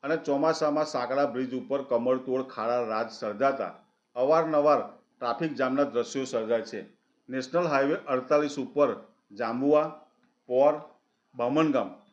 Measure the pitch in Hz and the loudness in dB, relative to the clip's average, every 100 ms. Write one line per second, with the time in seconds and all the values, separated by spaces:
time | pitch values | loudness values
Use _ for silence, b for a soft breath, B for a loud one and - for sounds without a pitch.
0 | 139 156 151 139 160 160 151 147 151 131 | -4 -4 0 0 2 2 0 0 -2 -4
1 | 123 135 143 120 131 127 - 139 135 117 | -2 0 0 -2 -4 -6 -4 -4 0 0
2 | 123 127 131 131 131 - 113 123 113 110 | 2 0 0 -4 -4 -4 -2 -2 0 -2
3 | 113 - 107 104 135 131 92 - _ _ | -4 -6 -8 0 0 0 -4 -10 _ _
4 | _ 123 131 160 160 151 147 135 107 - | _ -2 2 4 4 4 4 4 2 -12
5 | _ - 120 117 165 127 131 135 143 117 | _ -8 -4 -2 -4 -2 0 0 0 0
6 | 117 135 127 123 110 117 110 107 - _ | -2 -4 -4 -2 0 -2 -2 -10 -12 _
7 | _ _ - 127 127 170 170 139 139 160 | _ _ -10 -8 -4 -2 2 2 2 0
8 | - 127 127 147 147 147 120 147 139 104 | -2 -4 2 2 2 -4 -4 2 2 0
9 | - _ _ 101 113 120 139 151 156 - | -10 _ _ -6 -4 0 4 4 2 -4
10 | - _ _ _ - 127 143 151 - _ | -20 _ _ _ -2 4 4 2 -4 _
11 | _ _ _ 120 120 143 160 131 98 - | _ _ _ -4 0 2 2 2 -2 -8
12 | _ | _